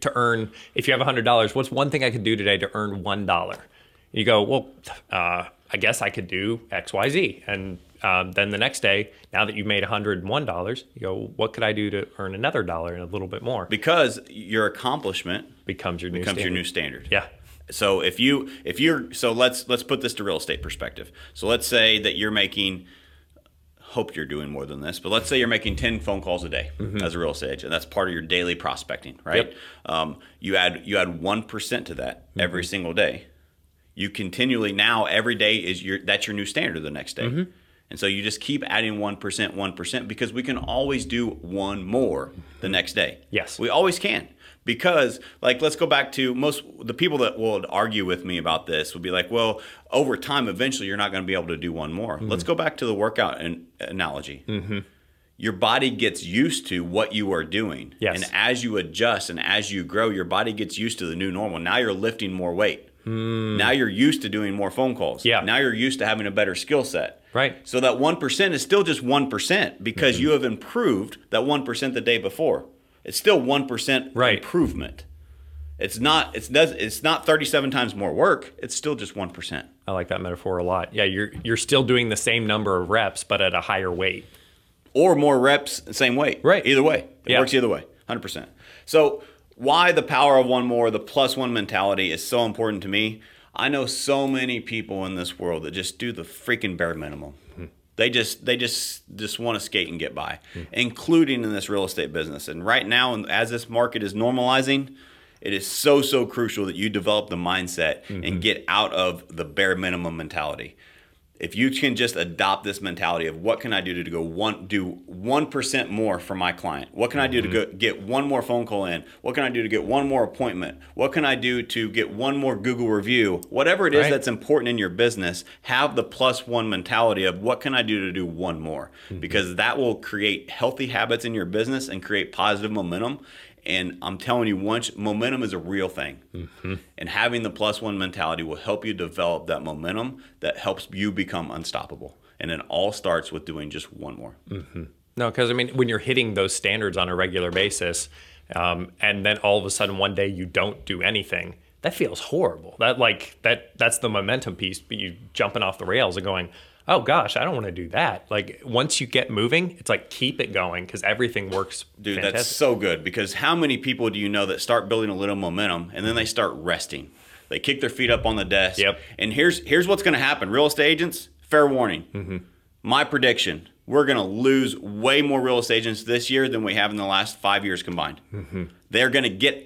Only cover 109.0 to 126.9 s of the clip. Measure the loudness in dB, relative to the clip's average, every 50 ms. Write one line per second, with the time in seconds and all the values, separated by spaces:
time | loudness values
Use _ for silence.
109 | 0 0 -2 -4 -10 -14 -8 -8 -8 -6 0 0 2 2 2 0 -2 -2 -2 -2
110 | -4 -6 -6 -8 -8 -8 -6 -4 -4 -4 -6 -8 -10 -14 -16 _ -20 -20 -20 -20
111 | _ _ _ _ _ _ _ -10 -10 -6 -2 0 0 0 2 2 0 0 2 2
112 | 0 0 0 -2 -4 -2 0 0 2 2 2 0 -2 -6 -6 -6 -6 -8 -6 -2
113 | -2 0 0 0 -2 -4 -4 -4 0 0 0 0 0 -2 -2 -2 -2 -2 -4 -6
114 | -6 -4 -4 -4 -4 -4 -4 -2 -2 -2 -2 -4 -6 -4 -2 -2 -2 -2 -6 -10
115 | -14 -16 -14 -10 -4 0 0 0 0 0 -2 -4 -2 0 0 -2 -2 -2 -2 -2
116 | 0 0 -2 -2 -4 -6 -4 -2 0 -2 -2 -2 -4 -6 -6 -6 -8 -8 -4 -2
117 | -2 0 0 0 0 2 2 2 0 2 2 0 0 -2 -2 0 0 0 0 0
118 | -4 -4 -2 -2 0 0 0 0 0 0 0 -2 -2 -2 -2 -2 -2 -2 -2 -4
119 | -6 -10 -16 -10 -6 -4 -2 0 0 0 0 -2 0 0 0 0 0 2 0 0
120 | 0 2 2 2 0 0 0 -2 -4 -2 -2 -4 -6 -6 -8 -12 -18 -10 -4 0
121 | 0 0 2 2 2 2 2 2 0 0 0 0 -2 -4 -4 -4 -4 -2 0 0
122 | -2 -2 -2 -4 -2 -2 0 0 0 0 0 0 -2 -2 -2 0 2 2 2 2
123 | 2 4 4 4 4 4 2 0 -4 -2 2 2 4 4 4 4 4 4 6 6
124 | 6 6 4 2 2 0 -4 -2 0 2 2 4 4 2 0 0 0 0 2 2
125 | 2 2 2 0 -2 -4 -4 -6 -8 -14 -18 -12 -4 0 2 2 2 2 2 0
126 | -2 -2 0 2 2 2 2 0 -2 -2 -2 0 0 0 -2 -2 -2 0